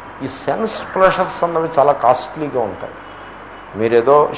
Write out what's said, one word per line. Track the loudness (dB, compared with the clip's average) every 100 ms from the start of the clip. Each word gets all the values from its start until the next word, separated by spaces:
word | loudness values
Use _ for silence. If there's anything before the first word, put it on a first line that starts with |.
| -18 -12
ఈ | -12
సెన్స్ | -8 -6 -4 -6 -8 -6
ప్లెజర్స్ | 2 2 2 -4 -2
అన్నవి | -2 -2 0 2
చాలా | 2
కాస్ట్లీగా | 4 4 2 -2 -8 -6 -4
ఉంటాయి. | -4 -6 -12 -14 -18 -18 -18 -18 -18 -20 -12 -4
మీరేదో | 2 4 6 4 4